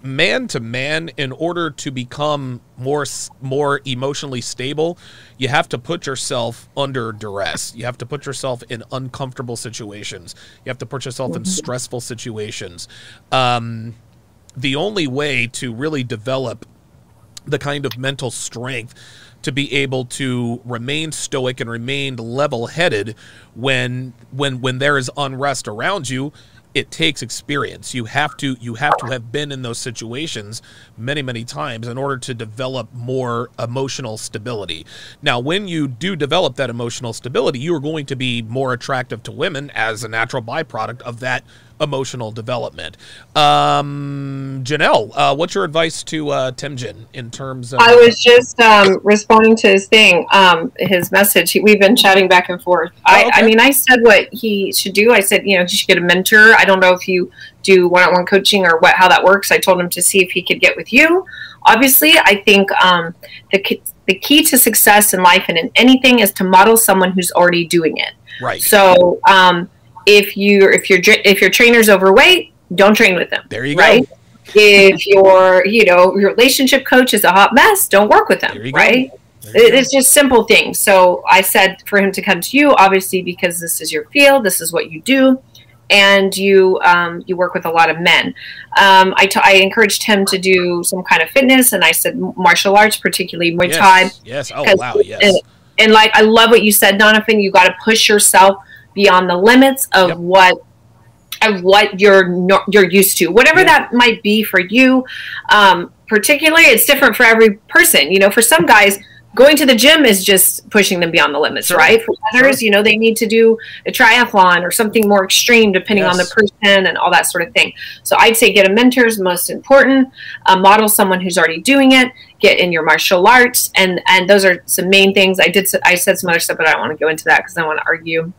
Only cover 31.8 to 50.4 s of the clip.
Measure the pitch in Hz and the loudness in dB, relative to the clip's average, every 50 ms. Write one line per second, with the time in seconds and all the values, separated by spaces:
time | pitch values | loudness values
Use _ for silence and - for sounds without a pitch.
31.8 | 113 120 117 131 135 139 139 123 123 - 131 113 120 107 107 110 127 131 131 127 | -14 -14 -12 -10 -10 -10 -10 -10 -12 -14 -14 -14 -14 -16 -14 -12 -12 -10 -10 -10
32.8 | 113 - - 123 117 123 127 131 127 123 117 117 120 120 _ - 120 117 120 135 | -12 -14 -16 -16 -12 -10 -8 -8 -8 -6 -8 -8 -10 -12 _ -12 -12 -10 -8 -10
33.8 | 135 135 - - 135 110 107 107 - - - 107 104 123 123 107 95 85 82 80 | -10 -10 -10 -12 -12 -12 -14 -14 -16 -16 -16 -14 -14 -12 -12 -12 -12 -12 -14 -16
34.8 | 82 _ - - - - - _ - 147 127 120 123 143 170 202 214 190 170 160 | -16 _ -20 -20 -20 -20 -20 _ -6 -6 -6 -4 -4 -6 -6 -6 -6 -8 -8 -6
35.8 | 147 135 123 110 143 190 202 151 147 131 147 180 185 143 123 - 139 120 117 117 | -6 -8 -8 -10 -10 -10 -8 -8 -6 -4 -4 -4 -4 -4 -6 -8 -10 -8 -8 -10
36.8 | 120 120 - - 123 117 113 - - 123 143 214 269 - 147 123 131 165 175 151 | -10 -12 -12 -12 -14 -14 -14 -14 -16 -8 -8 -6 -4 -4 -6 -6 -6 -6 -6 -6
37.8 | 131 151 160 160 143 - 139 123 127 127 120 120 113 107 117 127 135 127 127 127 | -6 -8 -10 -10 -10 -12 -10 -8 -8 -8 -8 -8 -10 -10 -8 -8 -6 -6 -8 -10
38.8 | - - 139 127 123 _ 123 117 _ - 107 117 151 196 165 135 143 139 - - | -8 -8 -8 -8 -8 _ -14 -16 _ -18 -12 -10 -8 -8 -8 -10 -14 -12 -8 -8
39.8 | 110 113 113 104 117 107 110 113 117 117 - 131 113 113 127 160 160 _ - 113 | -6 -6 -8 -10 -12 -10 -8 -8 -8 -8 -8 -12 -10 -10 -10 -10 -10 _ -10 -10
40.8 | 110 110 117 123 113 123 120 113 123 127 127 135 _ _ _ _ _ _ _ _ | -10 -10 -12 -16 -16 -18 -16 -12 -10 -8 -8 -8 _ _ _ _ _ _ _ _
41.8 | 156 147 135 135 135 - - 127 117 107 107 117 107 117 127 120 107 - _ 85 | -8 -8 -6 -10 -10 -10 -12 -12 -14 -12 -14 -14 -12 -10 -10 -10 -10 -12 _ -16
42.8 | 82 80 - _ - - - - - _ _ 151 147 147 147 147 147 147 147 143 | -18 -18 -18 _ -20 -20 -20 -20 -20 _ _ 0 0 2 2 0 0 -2 -2 -4
43.8 | 143 143 143 143 139 143 139 139 139 139 135 135 135 135 135 135 131 120 151 147 | -4 -8 -10 -12 -12 -12 -12 -12 -12 -12 -12 -12 -12 -12 -12 -12 -8 -8 -4 -2
44.8 | 160 240 311 127 107 - - 139 143 139 139 143 170 175 - 196 190 165 147 160 | -2 0 0 -2 -2 -4 -4 -2 -2 -2 -2 -2 -6 -6 -6 -8 -8 -6 -4 -4
45.8 | 165 165 - - - - - 156 151 147 139 135 131 131 127 - - 143 147 123 | -4 -4 -6 -12 -14 -12 -10 -10 -8 -6 -6 -6 -6 -8 -8 -12 -14 -14 -12 -12
46.8 | 123 - 101 107 113 _ _ 135 123 117 - - 139 135 131 131 120 117 131 131 | -14 -14 -14 -16 -20 _ _ -18 -18 -16 -16 -16 -14 -14 -14 -14 -14 -8 0 2
47.8 | 233 233 240 240 240 233 226 - - 240 240 247 247 - - - 233 220 214 208 | 4 6 8 8 8 6 4 2 2 4 4 4 4 0 -2 0 4 4 4 4
48.8 | 202 196 190 - - 196 208 208 - _ 226 220 220 220 226 220 - 208 196 196 | 4 2 0 0 0 0 0 0 2 _ 2 4 4 4 2 2 2 2 2 2
49.8 | 196 - - 220 214 196 175 165 - - - 196 | 0 2 2 4 4 4 2 0 0 0 2 4